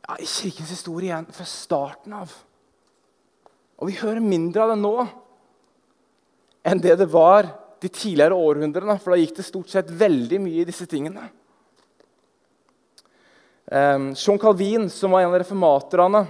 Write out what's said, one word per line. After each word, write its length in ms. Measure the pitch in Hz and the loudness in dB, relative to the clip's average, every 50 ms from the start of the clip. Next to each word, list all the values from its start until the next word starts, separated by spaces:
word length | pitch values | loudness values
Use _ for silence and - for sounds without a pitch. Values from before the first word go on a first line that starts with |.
| - | -14
ja, 80 | - - - | -14 -14 -12
i 60 | - - | -10 -10
kirkens 400 | - - 220 190 - - 160 156 | -10 -8 -8 -8 -10 -10 -14 -14
historie 400 | 180 175 - 180 165 170 185 185 | -14 -14 -12 -12 -10 -8 -8 -8
igjen 160 | 170 160 165 165 - | -8 -8 -10 -14 -18
fra 100 | - 180 - | -18 -16 -16
starten 640 | - - - - 170 147 139 135 143 - _ 208 208 | -16 -16 -6 -2 -2 -2 -2 -4 -10 -16 _ -18 -16
av. 160 | 208 190 156 - - _ _ _ _ _ _ _ _ _ _ _ _ _ _ _ _ _ _ _ _ _ _ _ _ _ _ _ - | -16 -16 -18 -20 -20 _ _ _ _ _ _ _ _ _ _ _ _ _ _ _ _ _ _ _ _ _ _ _ _ _ _ _ -8
Og 80 | - 180 | -8 -8
vi 80 | 196 - | -6 -4
hører 240 | - 214 220 226 | -4 -4 -2 0
mindre 400 | 226 208 190 165 160 170 175 208 | 0 0 0 0 0 -2 0 0
av 80 | 220 226 | 0 2
det 80 | 226 214 | 0 0
nå 140 | 208 208 214 240 247 220 - - - _ _ _ _ _ _ _ _ _ _ _ _ _ _ _ _ _ _ _ _ _ _ _ _ _ _ _ | 0 -2 0 -2 -4 -6 -8 -18 -20 _ _ _ _ _ _ _ _ _ _ _ _ _ _ _ _ _ _ _ _ _ _ _ _ _ _ _
enn 200 | _ 160 190 185 | _ -2 -2 0
det 120 | 165 175 165 175 | 4 4 4 4
det 80 | 196 165 | 4 2
var 380 | 156 165 160 170 190 208 202 170 - - - - - _ | 6 6 8 8 8 6 4 2 -6 -18 -20 -20 -20 _
de 80 | - 185 | -12 -12
tidligere 480 | - - - 220 175 147 147 160 190 185 | -10 -8 -8 -4 2 4 4 4 4 2
århundrene, 560 | 165 156 147 147 151 151 147 180 190 208 208 190 | 2 2 2 0 -2 -4 -4 -4 -2 -2 -2 -2
for 80 | 196 185 | 0 0
da 80 | 180 175 | 2 2
gikk 160 | 165 156 - - | 2 0 -2 -12
det 40 | 190 - | -14 -10
stort 240 | - 196 175 - | -10 -12 -12 -4
sett 180 | - 196 180 160 | -4 -4 -4 -4
veldig 480 | 170 165 214 202 165 131 120 117 175 196 196 | -2 0 2 2 4 2 0 -2 -4 -4 -4
mye 180 | 180 160 165 | -4 -2 -4
i 60 | 170 170 | -4 -4
disse 180 | 175 - 180 | -6 -12 -10
tingene. 380 | 165 - 143 143 160 190 202 - 226 _ _ _ _ _ _ _ _ _ _ _ _ _ _ _ _ _ _ _ _ _ _ _ _ _ _ _ _ _ _ _ _ _ _ _ _ _ _ _ _ _ _ _ _ _ _ _ - - | -8 -8 -8 -8 -8 -12 -14 -18 -20 _ _ _ _ _ _ _ _ _ _ _ _ _ _ _ _ _ _ _ _ _ _ _ _ _ _ _ _ _ _ _ _ _ _ _ _ _ _ _ _ _ _ _ _ _ _ _ -4 -2
Ehm, 380 | 139 139 143 139 139 135 135 135 | 0 2 2 2 0 -2 -6 -8
Jean 240 | 135 - - 202 202 | -4 0 0 0 4
Calvin, 480 | 214 220 208 175 196 196 220 233 220 180 - | 4 2 4 4 0 0 0 -2 -2 -4 -6
som 160 | - 202 190 | -4 0 2
var 140 | 180 185 180 | 4 4 4
en 80 | 175 | 4
av 80 | 175 180 | 2 0
reformatorene 760 | 180 180 202 196 185 160 143 139 139 - - 175 175 185 202 214 196 | 0 -2 -4 2 4 4 4 2 0 0 2 2 2 4 4 2 0